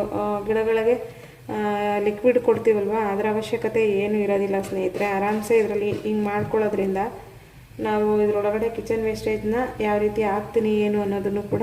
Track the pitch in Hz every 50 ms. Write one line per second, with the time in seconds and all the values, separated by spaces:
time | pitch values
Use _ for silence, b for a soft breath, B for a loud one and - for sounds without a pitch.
0 | 202 - - 202 208 208 208 208 202 214 220 220 220 226 220 220 220 233 254 240
1 | - B B B B B B B B - 214 214 214 208 208 202 208 208 208 208
2 | 202 214 208 - - 254 233 240 - 233 220 214 - 226 214 208 202 196 214 220
3 | 214 202 196 202 208 214 208 220 220 - 240 226 226 214 214 226 220 208 196 196
4 | 208 208 214 214 202 202 202 196 202 196 196 196 196 - 196 190 190 185 - -
5 | 208 202 196 196 202 208 214 220 214 - 233 226 208 202 208 208 196 208 190 -
6 | - 214 214 214 208 208 202 208 208 - - 220 214 202 202 190 190 190 190 190
7 | 208 262 - B B B B B B B B B B - - - 220 214 214 208
8 | 208 214 214 208 208 208 208 202 202 208 214 214 226 226 226 214 202 - 226 226
9 | 220 220 214 - - 214 214 208 208 214 226 247 254 254 - - 214 208 208 208
10 | 214 208 214 220 214 202 196 214 208 - - 226 214 214 214 214 208 208 208 208
11 | 202 196 202 196 196 202 202 208 202 - 208 202